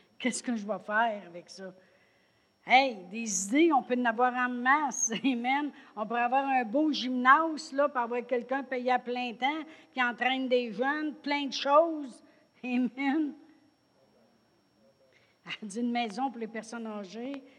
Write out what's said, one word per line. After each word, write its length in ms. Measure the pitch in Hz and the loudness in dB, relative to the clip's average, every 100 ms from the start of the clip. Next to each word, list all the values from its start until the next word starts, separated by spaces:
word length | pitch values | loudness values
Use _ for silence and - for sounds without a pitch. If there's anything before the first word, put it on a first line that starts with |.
| _ - | _ -6
qu'est-ce 240 | 254 - | -4 -4
que 140 | - 226 | -4 -6
je 100 | 202 | -4
vais 120 | 190 | -6
faire 440 | - 214 233 208 175 | -2 2 2 -2 -10
avec 220 | 175 165 | -16 -18
ça ? 240 | - 190 185 _ _ _ _ _ _ _ _ 180 | -16 -16 -16 _ _ _ _ _ _ _ _ 2
Hey, 380 | 247 269 208 180 | 4 4 -2 -10
des 360 | 220 226 185 196 | -8 -6 -6 2
idées, 260 | 277 339 | 4 6
on 100 | 269 | 4
peut 140 | - 247 | 2 0
en 60 | 240 | 0
avoir 260 | 220 247 | 2 2
en 140 | 247 247 | 2 -2
masse. 640 | 247 254 294 285 - - 214 | 0 2 4 2 0 0 0
<laughs> 60 | |
Amen. 460 | 269 240 247 277 294 - - | 0 0 0 -2 -2 -10 -14
On 120 | 208 214 | -10 -4
pourrait 160 | 240 | -2
avoir 240 | 240 269 269 | 2 2 2
un 180 | 262 | 0
beau 260 | 226 269 311 | 2 2 2
gymnase, 800 | 220 247 254 254 294 330 302 - | 0 -2 4 6 8 6 -2 -4
là, 160 | 269 285 | 0 0
pour 120 | 269 | 0
avoir 260 | 233 240 240 | -2 -4 -2
quelqu'un 360 | 247 226 269 | -4 -2 -4
payé 280 | 269 254 247 | -4 -4 0
à 80 | 247 | 0
plein 360 | 247 247 247 | 0 -6 -6
temps 280 | 208 262 311 285 - - | -2 -2 -2 -8 -18 -8
qui 100 | 254 | 0
entraîne 460 | 240 240 247 262 262 | 0 0 0 0 2
des 240 | 247 240 | 2 0
jeunes, 420 | 196 262 302 311 - | -2 -2 -2 -4 -6
plein 300 | 277 285 277 | -4 -4 -4
de 60 | |
choses. 720 | - 277 294 339 311 269 - - _ _ _ | -4 6 6 6 0 -8 -14 -20 _ _ _
Amen. 720 | 254 247 247 262 277 311 294 - - _ _ _ _ _ _ _ _ _ _ _ _ _ _ _ _ _ _ _ 175 - | -4 0 0 0 0 2 0 -6 -20 _ _ _ _ _ _ _ _ _ _ _ _ _ _ _ _ _ _ _ -14 -12
Elle 80 | 214 | -10
dit 120 | 202 | -4
une 120 | 240 | -2
maison 380 | 240 233 196 269 | -2 -4 -4 -6
pour 100 | 233 | -6
les 60 | 220 | -10
personnes 400 | 220 220 233 220 | -10 -10 -10 -10
âgées. 580 | 208 190 214 254 277 - | -10 -12 -12 -10 -10 -14